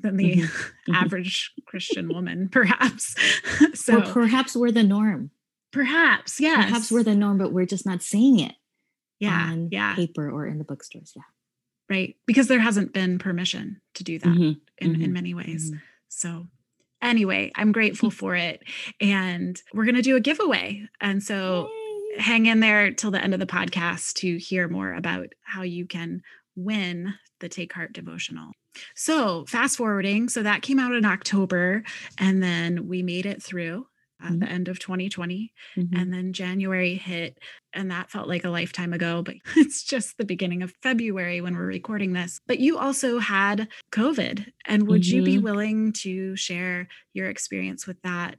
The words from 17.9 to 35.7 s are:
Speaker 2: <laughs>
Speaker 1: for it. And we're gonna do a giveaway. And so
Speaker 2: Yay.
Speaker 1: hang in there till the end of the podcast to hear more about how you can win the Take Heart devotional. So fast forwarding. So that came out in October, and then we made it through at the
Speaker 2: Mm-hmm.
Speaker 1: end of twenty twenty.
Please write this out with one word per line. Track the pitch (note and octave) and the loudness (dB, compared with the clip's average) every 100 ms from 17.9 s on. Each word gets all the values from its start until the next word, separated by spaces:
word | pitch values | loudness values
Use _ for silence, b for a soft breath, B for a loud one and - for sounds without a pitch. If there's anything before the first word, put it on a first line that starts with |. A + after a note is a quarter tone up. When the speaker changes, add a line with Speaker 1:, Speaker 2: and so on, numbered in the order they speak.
| - A3 | 2 0
Speaker 2:
<laughs> | - | 0
Speaker 1:
for | G3 | -2
it. | F3 E3+ - B B B - | -2 -2 -6 B B B 0
And | G3+ G3 F#3 F3 F3+ F3+ - | 2 2 0 -2 -4 -6 -8
we're | G#3 A3 | 0 2
gonna | B3 | 4
do | B3 C4 | 4 4
a | |
giveaway. | C4 D#4 G4 G#3+ G3 G#3 G#3+ - | 4 2 2 0 -2 -8 -12 -6
And | G3+ G3 | -2 -2
so | G3+ G3+ F#3 F3+ G#4+ A4 A4 G#4 G#4 G#4 | -2 -2 0 -2 -2 -8 -8 -8 -8 -2
Speaker 2:
Yay. | |
Speaker 1:
hang | - A3+ | 2 4
in | A3 A3+ | 4 6
there | A3 G#3 G3+ | 6 4 2
till | - G#3+ | 0 -2
the | F#3+ | 0
end | G3 | 0
of | F#3 | 0
the | F#3 | -2
podcast | F#3 F3+ F#3 E3+ F3 - - | -2 -4 -2 -4 -4 -6 -4
to | F#3 E3+ | -4 -4
hear | - F#3 E3+ | -2 -2 -2
more | F3+ F#3+ | -4 -6
about | E3+ F3 F#3 F3 - | -6 -4 -6 -8 -14
how | - F#3+ | -14 -8
you | F#3 F3 F3 | -8 -6 -8
can | E3+ E3+ F3+ B B _ F#3+ | -8 -8 -10 B B _ -10
win | F#3 G#3+ F3+ F3 F#3 G3 _ _ | -4 -2 -2 -6 -8 -10 _ _
the | F3 | -12
Take | F#3 E3+ | -10 -10
Heart | F3 E3 | -10 -12
devotional. | E3 E3+ F3 - D#3+ D#3+ - _ B B | -12 -14 -10 -10 -12 -16 -20 _ B B
So | - - D#4 A3 E3+ - | -6 -2 2 0 -2 -4
fast | A#3 C4+ - | -2 0 0
forwarding. | A3+ G3+ F#3+ G#3 A#3 | 0 0 0 0 0
So | A#3 | 0
that | G#3 G3+ | 0 0
came | - C4+ | 2 0
out | B3 | 2
in | A#3+ G#3 | 2 2
October, | F#3 - G3+ F3+ F3+ F3+ G#3 A3 B B - | 2 0 0 2 2 2 0 -4 B B 0
and | F#3+ F#3+ | 2 4
then | F3+ E3+ E3+ F3 E3+ | 2 0 0 -2 -4
we | F3+ | -4
made | F3+ F3 | -2 -4
it | G3 - | -4 -8
through | - F3+ E3 F#3 C4 _ _ _ | -8 -8 -6 -8 -12 _ _ _
at | E3+ E3+ | -4 -2
the | G3 | -2
Speaker 2:
Mm-hmm. | |
Speaker 1:
end | F3+ F3+ | -2 -4
of | F3+ | -6
twenty | - F#3 F#3+ | -6 -4 -4
twenty. | F#3 F3 F#3 A3+ B B | -6 -6 -6 -8 B B